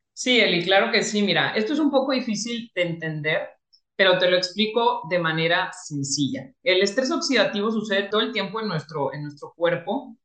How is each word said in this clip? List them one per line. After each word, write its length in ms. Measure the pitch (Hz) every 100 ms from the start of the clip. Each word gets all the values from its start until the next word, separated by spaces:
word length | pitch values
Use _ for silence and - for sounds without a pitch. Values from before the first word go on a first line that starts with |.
| _
Sí, 260 | - 254 247
Eli, 240 | 196 175
claro 260 | 180 196 220
que 120 | 214
sí. 180 | - 208
Mira, 300 | 196 160 139
esto 240 | 220 214
es 40 | 302
un 120 | 294
poco 220 | 269 285
difícil 580 | 254 233 202 233 233 233
de 100 | 185
entender, 640 | 175 165 160 156 151 170 - - _ _ _ -
pero 220 | 190 180
te 120 | 180
lo 80 | 180
explico 640 | 196 202 214 226 233 185 165
de 80 | 175
manera 520 | 165 160 165 180 180
sencilla. 760 | - - 143 135 - 135 131 - _
El 180 | 175 185
estrés 300 | 202 226 262
oxidativo 600 | 330 - 240 196 214 214
sucede 340 | 220 202 196
todo 180 | 202 214
el 100 | 247
tiempo 300 | 214 196 220
en 60 | 214
nuestro, 440 | 160 - 156 135
en 120 | 147
nuestro 280 | 147 - 160
cuerpo 640 | - 170 175 196 254 - -